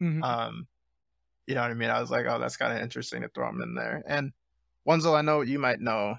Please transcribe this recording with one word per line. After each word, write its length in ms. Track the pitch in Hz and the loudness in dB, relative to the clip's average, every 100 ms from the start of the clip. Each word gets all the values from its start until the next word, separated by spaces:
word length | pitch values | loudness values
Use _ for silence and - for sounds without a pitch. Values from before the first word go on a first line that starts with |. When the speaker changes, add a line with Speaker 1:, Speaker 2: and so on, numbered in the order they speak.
Speaker 1:
Mm-hmm. 220 | 175 156 | -2 0
Speaker 2:
Um, 440 | 139 117 113 110 127 _ _ _ _ _ _ _ - | 0 -2 -4 -6 -14 _ _ _ _ _ _ _ -4
you 80 | 131 | 0
know 60 | |
what 80 | 120 | 0
I 40 | 117 | 0
mean? 140 | 113 | 0
I 80 | 117 | 0
was 100 | 120 | 0
like, 140 | 123 120 | 0 0
"Oh, 120 | 120 | 0
that's 180 | 120 - | -2 -2
kinda 240 | 123 117 | -2 -2
interesting 400 | 117 127 117 120 | -4 -8 -8 -8
to 60 | 117 | -8
throw 180 | - 120 | -6 -6
'em 120 | 107 | -4
in 140 | - - | -6 -6
there." 280 | 113 139 - | -4 -6 -4
And 260 | 147 139 - _ _ _ _ 143 | -4 -4 -10 _ _ _ _ 2
Wenzel, 300 | 165 160 151 | 4 6 4
I 60 | |
know 200 | 151 151 | 6 4
you 180 | 127 143 | 2 2
might 200 | 127 120 | 2 2
know. 360 | 117 110 104 | 0 0 0